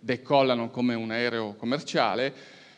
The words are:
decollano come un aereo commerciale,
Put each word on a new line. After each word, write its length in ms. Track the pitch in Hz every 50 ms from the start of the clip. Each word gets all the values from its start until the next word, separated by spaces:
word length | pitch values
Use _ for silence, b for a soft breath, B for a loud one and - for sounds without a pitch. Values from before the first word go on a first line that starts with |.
decollano 680 | - 120 123 120 - - 147 139 135 127 123 120 117 113
come 240 | - 127 123 123 117
un 160 | 113 113 113
aereo 440 | 110 117 120 120 113 113 110 104 101
commerciale, 1040 | - 117 117 135 165 170 - - 156 123 107 95 113 131 139 139 B B B B B B B B